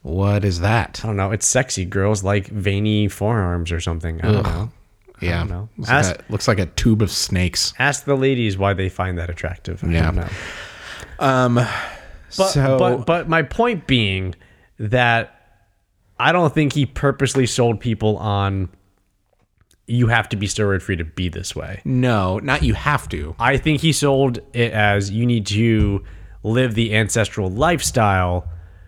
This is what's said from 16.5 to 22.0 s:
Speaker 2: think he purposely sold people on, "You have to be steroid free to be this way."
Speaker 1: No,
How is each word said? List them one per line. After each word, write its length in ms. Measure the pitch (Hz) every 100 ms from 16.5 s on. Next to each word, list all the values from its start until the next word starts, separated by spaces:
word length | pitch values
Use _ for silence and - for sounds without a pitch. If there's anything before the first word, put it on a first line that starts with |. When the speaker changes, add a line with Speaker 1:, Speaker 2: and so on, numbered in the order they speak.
Speaker 2:
think 220 | - 147
he 140 | 147 131
purposely 580 | - 139 - 135 139 127
sold 340 | - 117 110
people 380 | 120 110 107 107
on, 520 | 104 101 98 98 95 _ _ _ _ _ _ _ _ _ _ _ -
"You 220 | 120 113
have 200 | 117 107
to 60 | 101
be 120 | 101
steroid 340 | - 104 95
free 140 | - 90
to 100 | 80
be 240 | - 90
this 260 | 80 92 -
way." 240 | - 98 -
Speaker 1:
No, 540 | 127